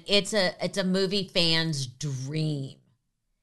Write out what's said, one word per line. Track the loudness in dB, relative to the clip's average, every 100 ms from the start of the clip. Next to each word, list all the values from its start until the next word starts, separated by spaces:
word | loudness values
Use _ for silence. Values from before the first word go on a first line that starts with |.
| 2
it's | 2 2
a, | 2 0 0
it's | -4 0
a |
movie | 2 2 2 0 -2
fan's | 2 4 4 2 -2 -4
dream. | -6 -6 -6 -4 -2 -2 -4 -6 -14 _ _ _ _ _ _